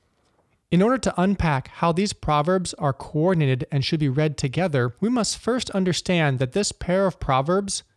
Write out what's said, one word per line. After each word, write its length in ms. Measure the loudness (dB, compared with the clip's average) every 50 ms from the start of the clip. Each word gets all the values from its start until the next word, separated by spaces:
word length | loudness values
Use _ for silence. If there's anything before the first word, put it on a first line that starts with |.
| _ _ _ _ _ _ _ _ _ _ _ _ _ 0
In 100 | 2 4
order 160 | 4 4 2
to 240 | 2 0 -2 0 2
unpack 460 | 0 0 2 2 0 0 0 -2 -4
how 240 | -6 -6 -2 0 0
these 200 | 2 0 0 -2
proverbs 600 | -4 -6 -4 0 0 2 2 2 0 0 -2 -4 -6 -4
are 120 | -2 -2
coordinated 760 | -2 -4 -8 -6 -2 0 2 2 2 2 2 2 2 0 -2 -2
and 140 | -2 -2 0
should 140 | 0 0 0
be 100 | 0 0
read 300 | 0 0 0 0 -2 -2
together, 560 | -6 -4 -2 -2 -2 0 0 0 0 0 -2 -2
we 100 | -2 0
must 280 | 0 0 0 -2 -4
first 320 | -6 -2 -2 -2 -2 -2 -2
understand 720 | -2 0 0 0 0 -2 -2 0 0 2 2 2 2 0
that 140 | -2 -2 -2
this 180 | -2 -2 -2
pair 340 | -4 -8 -4 0 0 2 2
of 140 | 0 -2 -2
proverbs 640 | -2 0 0 0 2 2 0 0 0 -4 -8 -10 -10 _ _